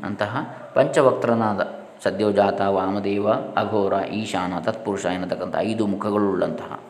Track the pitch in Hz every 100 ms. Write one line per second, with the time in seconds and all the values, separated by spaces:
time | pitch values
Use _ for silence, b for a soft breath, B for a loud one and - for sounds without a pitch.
0 | - 101 104 123 165 B B 123 143 160
1 | 131 - 120 113 107 98 - - - -
2 | 98 95 107 101 101 95 98 98 95 101
3 | 101 101 104 127 - - 104 107 95 98
4 | - 104 107 92 90 90 98 110 104 98
5 | 90 92 90 90 92 80 98 110 104 98
6 | 104 104 101 90 85 80 - -